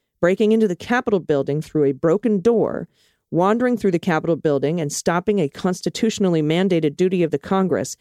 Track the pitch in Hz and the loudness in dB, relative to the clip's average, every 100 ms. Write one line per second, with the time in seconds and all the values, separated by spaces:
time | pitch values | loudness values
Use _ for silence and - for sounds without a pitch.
0 | _ - 175 190 214 226 220 170 - 247 | _ -2 0 2 2 2 2 -2 -4 -2
1 | 240 196 - 143 139 147 - 156 143 131 | 0 -2 0 -2 0 -4 -2 0 0 0
2 | - 196 233 202 220 220 - - 175 _ | 0 0 0 0 2 2 0 -4 -10 _
3 | _ _ - 156 190 233 254 233 202 170 | _ _ -6 0 2 2 0 0 0 0
4 | 190 156 165 151 156 139 139 175 147 - | 0 -2 0 0 0 0 0 -2 -4 -4
5 | 190 170 214 202 143 - 185 180 - - | -2 -2 0 0 0 -2 -4 -2 -6 -2
6 | 220 - 190 160 151 170 196 170 151 147 | -2 0 0 2 2 2 2 2 0 0
7 | 185 185 160 143 - 190 185 110 123 - | 0 2 0 -2 -2 0 0 0 -4 -10